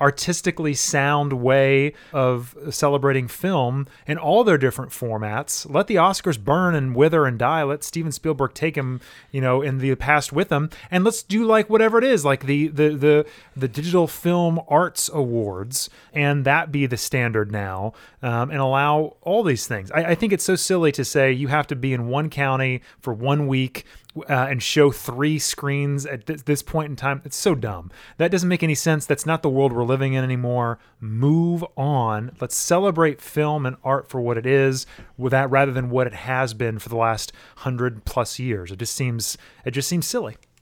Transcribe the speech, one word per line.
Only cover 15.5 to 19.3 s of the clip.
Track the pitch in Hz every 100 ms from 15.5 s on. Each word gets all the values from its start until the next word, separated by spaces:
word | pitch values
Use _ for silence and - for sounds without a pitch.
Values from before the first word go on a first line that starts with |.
| 92 104 131 - - -
and | 151 143 143
that | 135 151 160
be | 143 135
the | 120
standard | - 131 117 110 104
now, | 104 98 92 107 - - _
um, | 127 117 131
and | 151
allow | 135 135 147 151 151 -
all | 170